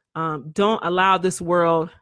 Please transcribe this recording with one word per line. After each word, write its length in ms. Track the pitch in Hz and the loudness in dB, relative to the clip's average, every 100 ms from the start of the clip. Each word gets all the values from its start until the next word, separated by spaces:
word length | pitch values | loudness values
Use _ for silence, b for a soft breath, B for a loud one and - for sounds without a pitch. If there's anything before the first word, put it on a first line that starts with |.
| _ 160 | _ -6
Um, 340 | 160 156 147 | -6 -6 -6
don't 300 | 156 208 220 | 0 0 0
allow 360 | 170 180 190 185 | -2 0 2 2
this 200 | 185 - | 0 -4
world 520 | 170 175 170 165 165 - | -2 2 2 2 -2 -10